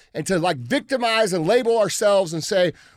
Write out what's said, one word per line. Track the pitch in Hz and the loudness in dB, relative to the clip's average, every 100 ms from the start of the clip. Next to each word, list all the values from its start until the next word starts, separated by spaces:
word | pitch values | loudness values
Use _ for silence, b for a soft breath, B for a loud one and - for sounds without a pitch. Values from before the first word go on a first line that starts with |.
| b | b
And | 123 160 | -10 -4
to, | 185 | -2
like, | 175 151 | 0 -4
victimize | 120 269 - 262 233 220 220 | -4 -4 -2 -4 0 0 0
and | 175 160 | 0 2
label | 240 233 233 | 2 2 0
ourselves | 196 - 208 196 185 | 0 0 2 2 0
and | 165 | -4
say | - 190 180 - b | -2 0 0 -2 b